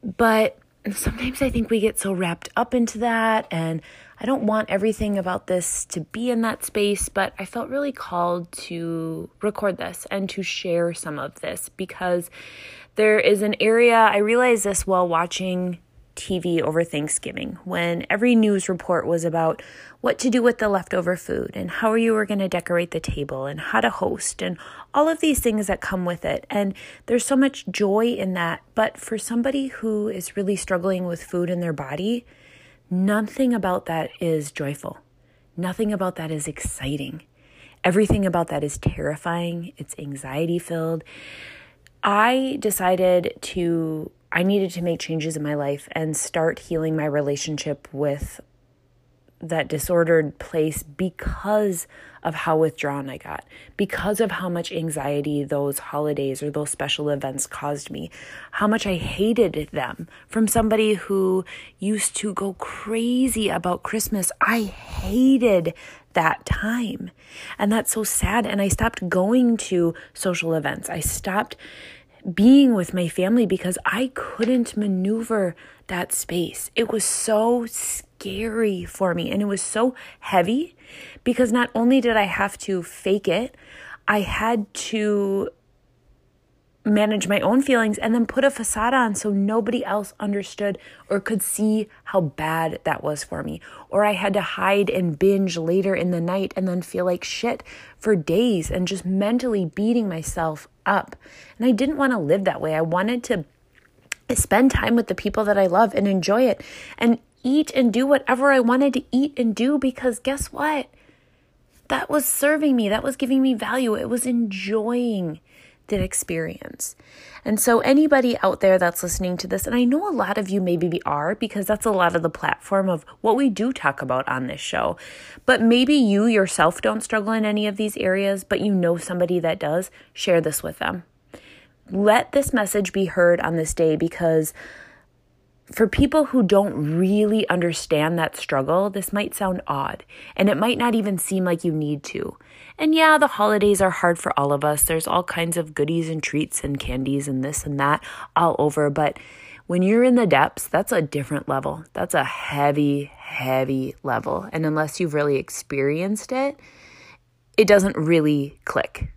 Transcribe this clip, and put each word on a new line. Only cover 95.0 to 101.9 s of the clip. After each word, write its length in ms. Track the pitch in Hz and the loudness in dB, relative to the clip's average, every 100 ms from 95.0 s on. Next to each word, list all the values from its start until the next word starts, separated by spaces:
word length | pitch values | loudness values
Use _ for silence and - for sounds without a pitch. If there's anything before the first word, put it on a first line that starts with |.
| 175 147 | -2 2
binge 400 | 190 196 190 170 | 4 4 0 -2
later 380 | 165 185 190 185 | 0 2 2 0
in 160 | 180 | 0
the 100 | 175 | -2
night 320 | 170 190 190 - | -2 -2 -4 -4
and 120 | 185 | -2
then 140 | 180 | -2
feel 240 | 165 185 180 | -4 -2 0
like 180 | 175 | -2
shit 400 | - - 233 240 - - - - | -4 -6 -4 -4 -10 -20 -20 -6
for 180 | 220 202 | 0 0
days 540 | 151 170 247 190 160 | 2 2 2 0 -2
and 180 | - 180 | -2 -2
just 180 | 190 180 | -4 -2
mentally 600 | 190 202 240 247 208 170 | 0 0 0 0 -2 -2
beating 420 | - 214 240 208 | -2 0 0 0
myself 600 | 165 160 - 160 156 - _ - | -4 -8 -4 -4 -4 -14 _ 0
up. 300 | 196 - - - - - - | 0 -2 -16 -20 -20 -20 0
And 100 | 240 | 2
I 40 | |
didn't 260 | 214 269 | 2 2